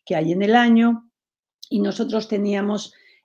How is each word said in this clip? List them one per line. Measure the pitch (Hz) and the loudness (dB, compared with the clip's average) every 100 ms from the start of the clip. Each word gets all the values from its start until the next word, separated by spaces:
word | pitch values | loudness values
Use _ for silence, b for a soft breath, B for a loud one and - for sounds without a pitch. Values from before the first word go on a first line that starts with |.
| - | -6
que | 170 | -4
hay | 160 | -2
en | 180 | -2
el | 202 | 2
año. | 240 240 226 233 233 - _ _ _ _ _ - | 4 4 4 4 0 -6 _ _ _ _ _ -6
Y | 226 | -4
nosotros | 202 - 226 285 220 | -2 -4 -4 -4 -4
teníamos | 202 202 202 202 208 - b b b | -4 -2 -2 -2 -4 -8 b b b